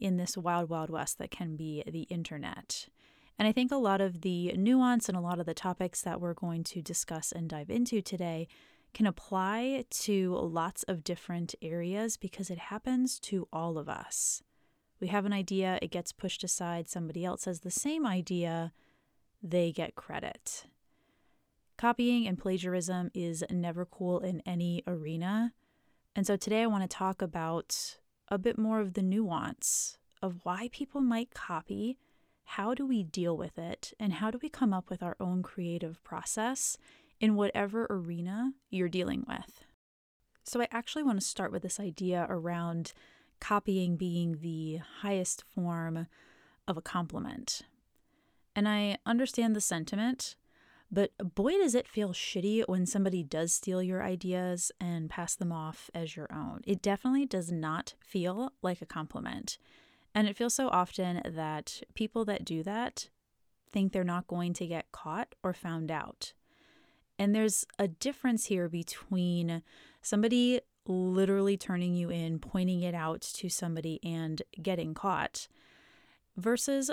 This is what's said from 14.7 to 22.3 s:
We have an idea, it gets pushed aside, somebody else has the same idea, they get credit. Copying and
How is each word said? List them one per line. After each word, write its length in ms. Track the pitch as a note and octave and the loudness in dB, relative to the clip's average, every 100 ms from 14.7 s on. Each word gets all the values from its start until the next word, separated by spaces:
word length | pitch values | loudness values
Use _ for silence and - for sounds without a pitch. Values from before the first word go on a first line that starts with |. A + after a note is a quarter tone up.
| _ _ - | _ _ -6
We 100 | F#3 | -2
have 180 | G3+ G3+ | 0 2
an 80 | |
idea, 440 | G3+ F3+ F#3+ F#3 F#3 | 0 0 0 2 0
it 80 | E3 | -2
gets 200 | F3 - | -4 -6
pushed 320 | - F#3 - | -6 -6 -4
aside, 460 | F3+ - F3 E3+ E3 | -4 -2 -2 -4 -4
somebody 340 | E3+ D#3+ E3 | -6 -4 -2
else 220 | F3+ - | -2 -2
has 160 | F#3 F3 | -4 -6
the 100 | F3+ | -4
same 360 | - C#4+ D#4+ B3+ | -2 -2 0 2
idea, 680 | F#3 E3 F3 E3+ E3 E3 _ _ _ _ _ _ _ | 0 0 0 0 -2 -4 _ _ _ _ _ _ _
they 300 | F3+ F3 E3+ | 0 2 2
get 220 | D#3 D#3+ | 0 -6
credit. 680 | - - - - - - - - _ _ _ _ _ _ _ _ _ _ - | -8 -10 -8 -6 -8 -10 -10 -12 _ _ _ _ _ _ _ _ _ _ 2
Copying 520 | A#3 A#3 A#3+ A#3+ | 2 4 4 4
and 100 | G#3+ | 2